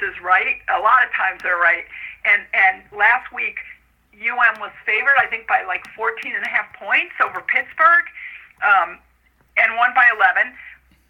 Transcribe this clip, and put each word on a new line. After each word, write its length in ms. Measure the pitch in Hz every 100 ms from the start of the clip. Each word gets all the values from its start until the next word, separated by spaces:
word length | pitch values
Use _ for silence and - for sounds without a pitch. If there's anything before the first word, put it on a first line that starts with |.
| 196
is 80 | 180
right? 400 | 180 185 220 - -
A 100 | 185
lot 240 | 214 247
of 80 | 233
times 300 | - 190 180
they're 160 | 180 175
right. 260 | 170 170 - - - -
And, 200 | 214 202 -
and 300 | 233 190 190 - 208
last 380 | 214 254 -
week, 240 | - - - - - _ _ _
U 180 | 208 233
M 300 | 247 233 214
was 100 | 202 - -
favored, 320 | 214 262 269
I 60 | -
think, 220 | 226 -
by, 180 | 190 185
like, 180 | 180 - 220
fourteen 400 | 226 226 277 208
and 100 | 226
a 20 |
half 240 | 214 208 -
points 400 | 202 277 349 -
over 220 | - 180
Pittsburgh, 640 | - 269 262 - 330 339 339 - - - - -
um, 360 | 202 196 170 180 _ _ _ _ _ -
and 180 | 226 226
won 160 | 240 247
by 100 | 240 220
eleven. 380 | 190 185 247 - - - _ _